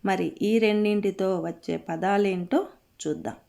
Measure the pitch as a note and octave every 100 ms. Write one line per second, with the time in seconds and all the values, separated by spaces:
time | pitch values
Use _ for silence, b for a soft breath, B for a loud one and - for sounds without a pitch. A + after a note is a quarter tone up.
0 | G3+ F#3 E3 - G#3 A3+ G#3+ G#3 G#3 G#3
1 | G3+ F#3+ F#3+ F#3 E3 E3+ - E3 - E3
2 | F#3 G3+ G3+ F#3 F3 C#4+ G4+ - _ _
3 | D#3 D3 E2 G2+